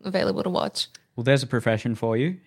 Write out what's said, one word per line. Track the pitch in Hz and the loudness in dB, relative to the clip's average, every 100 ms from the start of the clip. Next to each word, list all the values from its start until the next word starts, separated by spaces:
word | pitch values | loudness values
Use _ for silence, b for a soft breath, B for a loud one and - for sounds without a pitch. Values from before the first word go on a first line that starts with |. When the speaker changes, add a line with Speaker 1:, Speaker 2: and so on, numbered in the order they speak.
| 190 | -4
Speaker 1:
available | 190 - 190 | 0 0 0
to | 190 | 0
watch. | 180 - - - - _ - | 0 0 -4 -8 -12 _ -2
Speaker 2:
Well, | 120 | 2
there's | 139 | 2
a | 123 | 2
profession | 120 113 107 120 110 | -2 0 0 -2 -2
for | 113 113 | -2 0
you | 156 185 | -2 -4